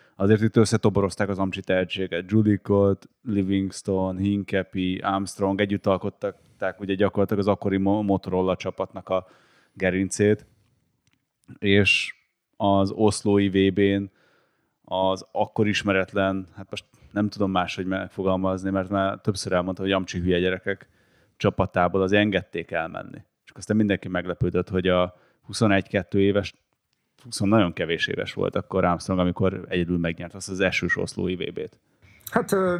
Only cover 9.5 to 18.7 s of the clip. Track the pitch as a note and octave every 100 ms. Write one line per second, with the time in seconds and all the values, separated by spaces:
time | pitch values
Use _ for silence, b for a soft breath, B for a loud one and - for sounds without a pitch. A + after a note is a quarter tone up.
9.5 | b b - F#2 F#2 F#2+ - G#2 G#2 -
10.5 | _ _ _ _ _ _ _ _ _ _
11.5 | - G#2 G2+ G2 - - - _ _ _
12.5 | _ G#2 G2 G2 - G#2+ G2+ G#2 G2+ G2+
13.5 | F#2+ G2 F#2+ G2 G2 G2 - _ _ _
14.5 | _ _ _ _ F#2 F#2+ F#2 - - G#2
15.5 | - G#2 G2+ G#2 F#2+ F#2 G2 F#2+ F#2+ F#2
16.5 | - F#2+ G2+ - _ - G2+ G#2 G2+ G2
17.5 | F#2+ F2 - F#2 F#2+ F#2 - F#2+ F#2 F#2+
18.5 | F#2+ F#2+